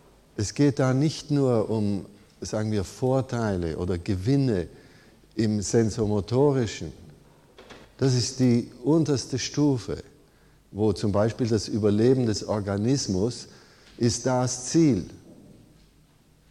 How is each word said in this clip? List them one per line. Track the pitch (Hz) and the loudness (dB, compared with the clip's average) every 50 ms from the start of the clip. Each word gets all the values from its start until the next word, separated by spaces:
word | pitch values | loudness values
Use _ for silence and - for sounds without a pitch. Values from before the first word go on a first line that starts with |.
| _ - _ _ _ _ _ | _ -20 _ _ _ _ _
Es | - 104 101 - | -6 -6 -4 0
geht | - 143 147 135 - | 2 2 2 4 2
da | 139 131 127 | 2 2 2
nicht | 131 139 160 - - - - | 2 2 0 -2 -4 -4 -2
nur | 147 143 139 131 123 113 104 - | 0 2 2 2 2 2 2 0
um, | 107 113 107 101 101 95 80 - - - - - _ _ | -2 -2 0 -2 -2 -4 -6 -10 -16 -20 -20 -20 _ _
sagen | - 98 - 107 107 110 | -10 -6 -4 -4 -2 -2
wir, | 107 104 95 | -2 -2 -4
Vorteile | - - - - 127 131 135 127 - - 120 113 107 98 90 85 82 78 - | -4 -6 -4 -2 0 0 0 0 -2 -4 -4 -2 -2 -2 -2 -2 -4 -4 -4
oder | 90 90 98 87 | -4 -4 -4 -4
Gewinne | 87 - 104 92 90 107 139 139 139 131 113 90 85 - - - - - - - - - - _ _ _ _ | -4 -4 -4 -2 0 0 2 2 2 2 0 0 -2 -4 -10 -18 -20 -20 -20 -20 -20 -20 -20 _ _ _ _
im | - 113 107 107 104 | -2 0 0 0 -2
Sensomotorischen. | 98 - - 120 113 107 101 - 113 104 104 101 92 - 120 127 139 147 139 135 120 104 - - 87 78 - - - - - - - - _ _ _ _ _ - - - - - - - - - | -2 0 2 2 2 2 0 0 -2 0 0 -2 -2 0 0 2 2 4 2 2 0 -2 -4 -8 -10 -12 -12 -14 -20 -20 -20 -20 -20 -20 _ _ _ _ _ -20 -20 -20 -20 -20 -20 -20 -6 -2
Das | 127 135 127 | 0 2 2
ist | 123 113 - - - | 2 0 -2 -2 2
die | 127 127 120 120 113 - - - - | 2 4 4 2 0 -2 -10 -6 0
unterste | 135 151 170 160 147 147 120 - - - 123 | 2 2 2 4 2 0 -2 -2 -4 -6 -6
Stufe, | - - - - 147 147 139 123 - - 73 - - - - _ _ _ _ _ _ _ _ _ _ _ | -6 -4 -2 0 2 2 2 0 -2 -6 -8 -8 -10 -14 -20 _ _ _ _ _ _ _ _ _ _ _
wo | - 98 107 110 98 | -4 0 0 0 0
zum | - - 107 | 0 -2 0
Beispiel | 98 104 - 120 110 - 131 110 | 2 2 2 2 0 -2 -2 0
das | 113 107 - - | 0 0 0 -2
Überleben | - 110 101 107 101 104 113 123 135 131 127 | -2 0 2 2 4 4 4 4 4 4 2
des | 110 104 98 - | 0 -2 -2 -4
Organismus | - 101 110 98 98 98 101 104 117 135 139 - - 98 92 95 120 123 - - - - - - - - - - - - - | -4 -4 -4 -2 -2 -2 0 0 0 0 0 -2 -2 0 0 0 -2 -2 -6 -12 -18 -20 -20 -20 -20 -20 -20 -20 -20 -6 -2
ist | 120 120 107 - - | 0 0 0 0 -2
das | 135 127 127 127 123 - - - - | -2 0 0 0 -2 -4 -6 -8 -2
Ziel. | - 160 165 151 120 92 78 - - - - - - - - - - - - - - - - - _ _ _ _ _ _ _ _ _ _ _ _ | 2 4 4 4 4 2 -2 -6 -12 -20 -20 -20 -20 -20 -20 -20 -20 -20 -20 -20 -20 -20 -20 -20 _ _ _ _ _ _ _ _ _ _ _ _